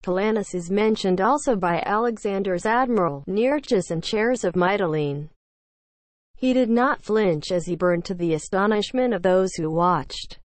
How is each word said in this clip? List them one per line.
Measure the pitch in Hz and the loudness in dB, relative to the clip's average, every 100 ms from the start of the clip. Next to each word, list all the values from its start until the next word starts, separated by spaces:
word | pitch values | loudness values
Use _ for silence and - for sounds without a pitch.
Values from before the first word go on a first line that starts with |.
Calanus | - 180 208 220 196 180 | -2 0 0 0 -2 -8
is | 170 | -2
mentioned | 196 220 214 196 180 | 2 2 2 0 2
also | 196 294 - 214 | 2 2 0 0
by | 175 170 - | 0 -2 0
Alexander's | 208 240 226 214 196 196 175 214 | 0 -2 -2 -4 -2 -2 -2 0
admiral, | 233 254 226 170 143 143 | 0 2 2 0 -2 -4
Nearchus, | 196 247 294 - 220 170 | 0 2 0 0 0 0
and | 165 | -4
Chares | - 220 220 254 | -2 0 0 0
of | 185 | 0
Mytilene. | 180 180 202 180 156 147 143 156 _ _ _ _ _ _ _ _ _ _ - | 2 2 2 0 0 -2 -4 -10 _ _ _ _ _ _ _ _ _ _ -4
He | 254 | 0
did | 254 240 | 2 4
not | 233 254 - | 2 2 -2
flinch | - 214 202 156 - | -2 0 2 0 -2
as | 180 165 | -4 -2
he | 165 | -2
burned, | 180 175 - | 0 0 -2
to | |
the | 180 175 | -4 -2
astonishment | 156 - 190 202 214 202 254 254 | -2 -2 0 2 0 -2 -2 0
of | 202 | 0
those | 185 185 190 185 | 2 4 2 -2
who | 156 | -2
watched | 160 175 170 - - - - - | 2 2 2 -2 -12 -14 -16 -20